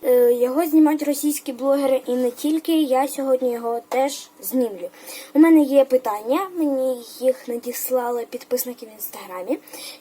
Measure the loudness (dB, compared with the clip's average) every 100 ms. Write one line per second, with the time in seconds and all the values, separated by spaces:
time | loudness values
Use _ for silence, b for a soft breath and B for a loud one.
0 | 4 4 4 4 2 0 2 4 4 4
1 | -2 -2 -2 -4 -8 -6 0 0 2 0
2 | 0 -2 -2 -2 -2 -2 0 0 2 2
3 | 0 -2 0 0 0 -4 -4 -6 -4 -2
4 | -2 -4 -16 _ -6 -2 -2 -4 -12 B
5 | B B B 4 6 6 6 4 4 2
6 | 0 -8 -2 -2 -2 -4 -2 0 -2 -4
7 | -10 -4 -2 -2 -6 -10 -8 -8 -4 -2
8 | -2 -6 -8 -12 -6 -6 -6 -12 -18 -14
9 | -14 -14 -14 -12 -6 -8 B B B B